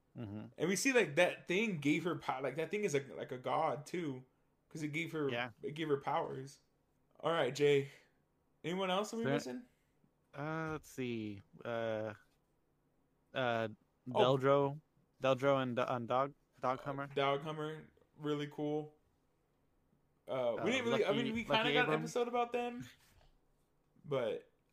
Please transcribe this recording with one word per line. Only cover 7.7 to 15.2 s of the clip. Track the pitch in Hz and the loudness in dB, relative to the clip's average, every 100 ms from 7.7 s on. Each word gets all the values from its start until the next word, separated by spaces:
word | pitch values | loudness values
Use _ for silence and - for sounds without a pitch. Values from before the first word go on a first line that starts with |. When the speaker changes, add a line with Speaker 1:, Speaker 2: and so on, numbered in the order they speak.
| 143 139 - _ _ _ _ _ _ | 6 2 -8 _ _ _ _ _ _
Speaker 2:
Anyone | 156 180 190 | -4 -2 2
else | 185 214 | 0 0
that | 226 | -2
we | |
Speaker 1:
Is | 226 | 0
there | |
Speaker 2:
missing? | 139 254 247 247 _ _ _ _ _ _ 143 | 0 -2 -8 -12 _ _ _ _ _ _ -8
Speaker 1:
Uh, | 151 160 160 | -6 -4 -4
let's | 156 - | -6 -8
see. | - 123 117 107 101 - - | -6 -4 -2 -6 -8 -16 -12
Uh, | 120 117 113 107 107 104 _ _ _ _ _ _ _ _ _ _ _ | -6 -2 -2 -2 -4 -8 _ _ _ _ _ _ _ _ _ _ _
uh, | 127 123 113 113 104 _ _ 127 | -2 0 0 -2 -6 _ _ -4
Speaker 2:
Oh. | 123 127 135 | 4 4 6
Speaker 1:
Deldro. | 135 143 139 151 - _ _ _ | 6 6 4 -2 -12 _ _ _